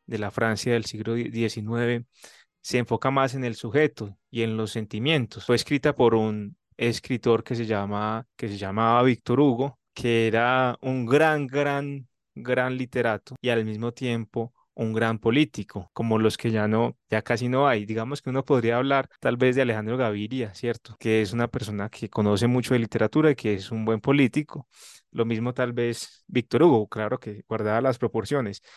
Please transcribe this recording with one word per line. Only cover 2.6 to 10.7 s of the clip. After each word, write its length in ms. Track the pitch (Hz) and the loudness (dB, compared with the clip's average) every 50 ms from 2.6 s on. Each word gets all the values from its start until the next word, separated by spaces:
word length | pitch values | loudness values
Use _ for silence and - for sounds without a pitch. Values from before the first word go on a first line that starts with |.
se 180 | - - - 123 | -6 -2 -2 -2
enfoca 320 | 117 - 120 - - 135 | 0 0 -2 0 0 0
más 220 | 139 135 135 123 127 | 2 2 2 0 0
en 120 | 135 127 | -4 -4
el 100 | 120 107 | -6 -6
sujeto 640 | - - 110 98 147 156 147 - - 110 101 98 - _ _ | -6 -8 -2 2 2 2 2 0 -6 -10 -12 -12 -18 _ _
y 120 | - 117 | -4 -2
en 160 | 113 113 110 | -2 -2 -2
los 140 | 110 110 101 | -2 -4 -4
sentimientos. 760 | - 113 107 - - 107 120 151 165 143 117 - - 101 - | -6 -8 -8 -6 -6 -2 0 2 2 2 0 -2 -8 -8 0
Fue 100 | - 120 | 2 2
escrita 400 | 117 - - 147 139 - 151 143 | 2 2 0 -2 0 0 0 2
por 200 | - 123 117 113 | 4 4 4 6
un 420 | 113 110 110 107 107 104 101 - - _ _ _ | 4 2 0 -2 -4 -8 -10 -14 -18 _ _ _
escritor 680 | - 117 120 110 - - - 131 113 - 120 113 110 - | -2 -2 -2 -2 -2 -4 -6 -6 -2 2 2 2 2 0
que 100 | - 127 | -4 -4
se 100 | 117 117 | -4 -2
llama, 640 | 107 110 101 101 101 104 104 107 107 110 113 117 - _ | -2 -2 -2 -2 -4 -4 -4 -4 -4 -4 -6 -8 -14 _
que 140 | - 120 104 | -10 -8 -8
se 80 | 101 | -6
llamaba 440 | 98 101 95 98 110 113 113 120 123 127 | -6 -6 -4 -2 2 2 4 4 6 6
Víctor 360 | 131 117 - _ - 120 131 | 4 2 0 _ 0 2 4
Hugo, 400 | 147 143 117 117 135 143 - _ _ _ _ | 4 4 4 2 -2 -4 -6 _ _ _ _
que 340 | - - 120 117 113 113 | -4 -2 0 2 2 2
era 500 | 113 107 113 120 123 127 131 127 123 | 2 2 2 2 2 2 2 2 0